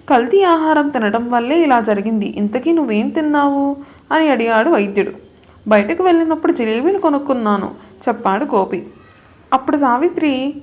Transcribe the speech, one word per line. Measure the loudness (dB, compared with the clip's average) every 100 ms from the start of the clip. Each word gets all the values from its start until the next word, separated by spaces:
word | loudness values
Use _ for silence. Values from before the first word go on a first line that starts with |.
| 0
"కల్తీ | 0 4 2
ఆహారం | 4 2 2 0 0
తినడం | -2 0 -2 -2
వల్లే | -2 0 2
ఇలా | 2 2
జరిగింది. | 2 -2 -2 -2 -4
ఇంతకీ | -4 -4 -2 0
నువ్వేం | 0 0 -2 -2
తిన్నావు?" | -2 0 2 2 0 -2 -4 -12 -20 -4
అని | 0 2
అడిగాడు | 2 2 2 2
వైద్యుడు. | 2 0 -2 -2 -6 -18 _ -20 -12 2
"బయటకు | 2 2 0
వెళ్ళినప్పుడు | 2 2 2 0 0
జిలేబీలు | 0 -2 0 0 0
కొనుక్కున్నాను," | 0 0 -2 -2 0 0 -4 -10 -20 -8 -6
చెప్పాడు | -4 -2 -2
గోపి. | 0 0 -2 -4 -10 -18 -20 -20 -20 _ _
అప్పుడు | -2 0 0
సావిత్రి, | 0 0 0 -2 -2 -2 -4 -8